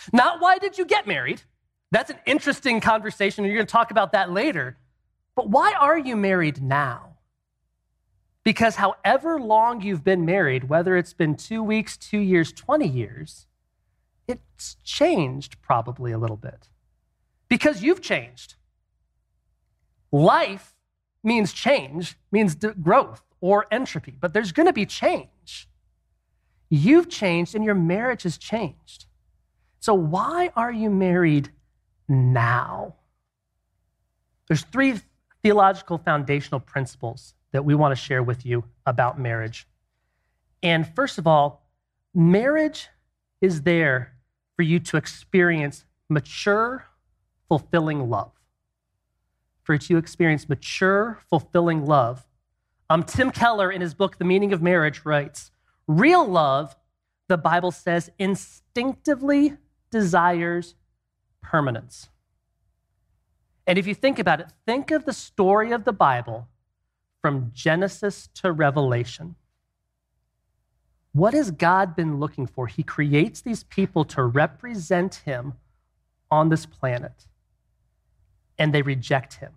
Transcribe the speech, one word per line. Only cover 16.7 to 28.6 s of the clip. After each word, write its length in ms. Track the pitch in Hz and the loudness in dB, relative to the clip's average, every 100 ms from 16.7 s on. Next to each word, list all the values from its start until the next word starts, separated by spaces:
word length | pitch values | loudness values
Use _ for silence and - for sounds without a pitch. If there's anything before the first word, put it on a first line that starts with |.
| _ _ _ _ _ _ _ - | _ _ _ _ _ _ _ -4
Because 340 | 233 302 226 | 0 0 0
you've 180 | 240 359 | -2 -2
changed. 540 | - 170 120 - - - _ _ _ _ _ _ _ _ _ _ _ _ _ _ - | -2 -6 -6 -20 -20 -20 _ _ _ _ _ _ _ _ _ _ _ _ _ _ -4
Life 640 | 143 170 302 254 196 - _ _ _ _ _ | 4 6 4 2 -6 -16 _ _ _ _ _
means 280 | 214 233 196 | -2 0 0
change, 640 | - 233 277 135 151 175 - - | -2 0 0 0 -10 -10 -14 -2
means 240 | 208 208 | 2 2
d-, 140 | 147 214 202 | 0 -6 -2
growth 440 | 160 240 233 - _ - | 2 4 2 -6 _ -6
or 260 | 180 202 214 | 0 2 2
entropy, 420 | 226 262 165 - - | -4 -4 -8 -12 -8
but 120 | 175 | -4
there's 200 | 202 220 | -2 -2
gonna 200 | 220 339 | 2 2
be 140 | - 196 | 2 -4
change. 800 | - 302 302 131 _ - - - _ _ _ _ _ _ _ _ _ - | -2 -2 -2 -6 _ -20 -20 -20 _ _ _ _ _ _ _ _ _ -2
You've 400 | 151 175 330 349 | 2 6 4 4
changed 480 | - 196 170 175 220 | -2 -2 0 -2 -4
and 80 | |
your 100 | 214 | 0
marriage 480 | 202 165 190 247 247 | 0 2 0 -2 -4
has 160 | 180 - | -6 -8
changed. 680 | - 220 | -6 -6